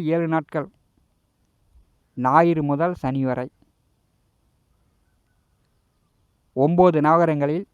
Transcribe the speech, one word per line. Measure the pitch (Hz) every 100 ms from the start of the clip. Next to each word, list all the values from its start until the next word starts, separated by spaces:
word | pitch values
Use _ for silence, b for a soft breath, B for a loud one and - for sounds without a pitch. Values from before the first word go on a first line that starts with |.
| 160
ஏழு | 165 165
நாட்கள் | 160 151 156 165 _ _ _ _ _ _ _ _ _ _ _ _ _ _ -
ஞாயிறு | 127 151 170 160
முதல் | 147 143 170 180
சனி | 131 135 131
வரை | 127 127 - _ _ _ _ _ _ _ _ _ _ _ _ _ _ _ _ _ _ _ _ _ _ _ _ _ _ _ _ _ 127
ஒன்பது | 151 175 180 156
நவகரங்களில் | 151 170 165 147 143 165 196